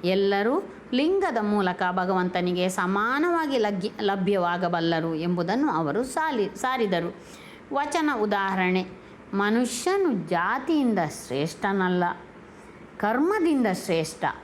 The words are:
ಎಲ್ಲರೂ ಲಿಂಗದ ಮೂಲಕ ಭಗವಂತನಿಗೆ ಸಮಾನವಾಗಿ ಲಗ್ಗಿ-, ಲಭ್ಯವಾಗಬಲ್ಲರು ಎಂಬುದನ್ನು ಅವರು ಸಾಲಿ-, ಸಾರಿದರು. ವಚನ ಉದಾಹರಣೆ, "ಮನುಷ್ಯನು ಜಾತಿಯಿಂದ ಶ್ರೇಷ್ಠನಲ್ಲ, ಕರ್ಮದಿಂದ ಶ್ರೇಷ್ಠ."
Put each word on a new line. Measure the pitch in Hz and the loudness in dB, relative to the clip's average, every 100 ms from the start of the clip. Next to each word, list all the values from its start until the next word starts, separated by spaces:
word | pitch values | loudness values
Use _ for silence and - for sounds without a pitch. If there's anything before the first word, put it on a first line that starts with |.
ಎಲ್ಲರೂ | 180 190 196 196 214 302 - - - | 2 2 2 2 2 0 -2 -14 -4
ಲಿಂಗದ | 247 302 392 370 233 | 0 2 2 2 0
ಮೂಲಕ | 208 208 185 180 185 | 0 2 2 0 0
ಭಗವಂತನಿಗೆ | 180 185 190 180 180 180 180 180 | 0 2 2 2 0 0 2 0
ಸಮಾನವಾಗಿ | 185 180 196 220 269 349 339 311 269 | 0 0 0 0 0 2 0 0 0
ಲಗ್ಗಿ-, | 208 202 190 - | 0 0 -4 -2
ಲಭ್ಯವಾಗಬಲ್ಲರು | 208 196 185 202 175 175 175 170 165 165 165 | -2 0 2 2 2 0 0 0 2 0 0
ಎಂಬುದನ್ನು | 160 175 175 175 233 294 | -2 -2 0 0 0 0
ಅವರು | 160 160 165 | 0 0 0
ಸಾಲಿ-, | 254 - 311 254 196 - | -2 -2 -2 0 -2 -2
ಸಾರಿದರು. | 254 262 214 175 170 - - - - - - | -4 0 0 0 -2 -8 -18 -20 -20 -20 -6
ವಚನ | 277 294 330 302 254 | -4 -2 0 0 0
ಉದಾಹರಣೆ, | 208 202 196 190 185 185 185 - - - - | 0 0 0 2 2 2 0 -10 -18 -20 -6
"ಮನುಷ್ಯನು | 196 208 226 247 - - 403 359 214 156 | 0 2 2 2 0 0 2 2 0 0
ಜಾತಿಯಿಂದ | 170 185 254 262 320 254 202 156 - - | 0 0 -2 0 2 2 2 0 -4 -6
ಶ್ರೇಷ್ಠನಲ್ಲ, | 131 156 - 202 196 185 180 175 - - - - - - - - - | -2 -2 -2 -2 2 2 2 0 -2 -12 -20 -20 -20 -20 -20 -20 -4
ಕರ್ಮದಿಂದ | 208 240 320 427 339 285 226 185 | 0 2 2 2 2 4 2 0
ಶ್ರೇಷ್ಠ." | - 165 156 - 151 - | 0 0 0 -2 -4 -4